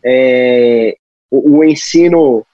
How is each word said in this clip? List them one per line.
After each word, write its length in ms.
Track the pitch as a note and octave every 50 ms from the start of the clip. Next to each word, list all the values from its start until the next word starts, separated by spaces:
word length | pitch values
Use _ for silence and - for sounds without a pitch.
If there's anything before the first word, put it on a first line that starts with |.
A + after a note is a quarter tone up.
É, 920 | _ B2 B2+ C3 C3 B2+ B2+ B2+ B2 B2 B2 B2 A#2+ A#2+ A#2+ A#2 A2+ A2 - _ _ _ _ _ _ _
o, 280 | - C3+ - D3+ C#3+ D3+
o 60 | D#3
ensino 800 | D#3 D3+ C#3+ - - - E3 E3+ F3 E3+ E3+ D#3 C#3 B2 A2 A2 _